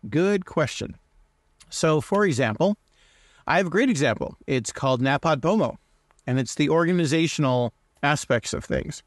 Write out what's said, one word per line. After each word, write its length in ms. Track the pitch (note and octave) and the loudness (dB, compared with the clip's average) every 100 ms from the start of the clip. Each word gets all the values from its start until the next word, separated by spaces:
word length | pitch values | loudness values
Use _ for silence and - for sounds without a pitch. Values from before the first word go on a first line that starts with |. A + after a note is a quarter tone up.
| A2+ | -4
good 380 | C#3 F#3 G3+ F#3 | 0 0 0 -2
question. 500 | - D3 - G#2 - _ _ _ _ _ _ - | -2 -2 -4 -10 -12 _ _ _ _ _ _ -14
So, 320 | - D#3+ D#3 | -2 0 0
for 240 | - G3+ | 0 0
example, 540 | G#3 B2 B2 G#2+ F3+ G#3 _ _ _ _ _ _ - | 2 2 0 2 0 0 _ _ _ _ _ _ 0
I 120 | D#3+ | 0
have 80 | F#3 | 2
a 40 | |
great 200 | F#3+ C4 | 2 2
example. 480 | E3+ C#3 G#2+ - - - | 2 2 0 -4 -10 -4
It's 260 | C3 A2 | -4 -4
called 300 | - C3+ B2+ | -4 0 2
napod 400 | C3+ C#3 E3 D3+ | 2 0 0 0
pomo, 360 | D#3+ G#3+ B2+ - _ _ _ _ - | 0 0 0 -4 _ _ _ _ -4
and 120 | B2+ | -2
it's 160 | A#2+ | -2
the 160 | - D3 | -2 2
organizational 1040 | D#3+ E3+ F3+ D#3+ D#3+ E3 - C#3 B2 A#2+ _ _ _ | 2 2 2 2 2 0 0 0 2 -2 _ _ _
aspects 520 | C#3+ D3+ - A#2+ - | 0 0 0 -2 0
of 100 | - | -8
things. 380 | - - - - | -4 -4 -4 -12